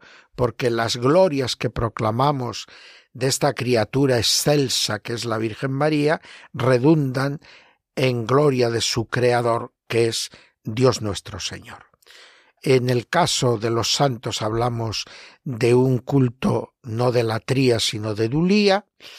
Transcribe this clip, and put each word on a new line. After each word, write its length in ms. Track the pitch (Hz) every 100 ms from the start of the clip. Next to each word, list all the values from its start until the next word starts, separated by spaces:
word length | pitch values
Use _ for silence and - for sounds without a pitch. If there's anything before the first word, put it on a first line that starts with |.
| - - _ -
porque 340 | 123 - 123
las 280 | 117 113 123
glorias 580 | 127 170 190 139 123 -
que 160 | 123
proclamamos 960 | - 117 - 110 113 143 139 120 101 - - - - _
de 140 | 123 131
esta 280 | - 147
criatura 680 | - 120 120 107 131 139 123
excelsa 800 | 101 - - 147 131 - - 107
que 140 | -
es 120 | 117 117
la 140 | 110
Virgen 320 | 113 107 135
María, 500 | 135 151 151 147 175 - - -
redundan 880 | - 123 123 139 165 135 127 139 147 - - _ _ _ -
en 320 | 131 120 110
gloria 420 | 135 147 131 120
de 120 | 117
su 260 | - - 110
creador, 640 | - 120 120 120 117 120 _ -
que 180 | 113 117
es 220 | 113 - - _ _
Dios 380 | - 110 127 107
nuestro 380 | 107 92 - 92
Señor. 480 | - 95 - - _ _ _ - - _ _ _
En 300 | 143 131 123
el 160 | 123 -
caso 500 | 170 165 - 127 117
de 140 | 113
los 220 | 110 107
santos 500 | - 143 117 120 -
hablamos 640 | 107 113 120 117 113 98 - - - -
de 300 | - 117 120
un 240 | 123 131 127
culto 800 | - 139 127 - 208 117 117 _
no 280 | - 110 123
de 120 | 120
latría, 560 | 113 110 - 135 131 113
sino 340 | - 110 110
de 160 | 104 113
dulía, 560 | 147 180 208 202 190 - _ -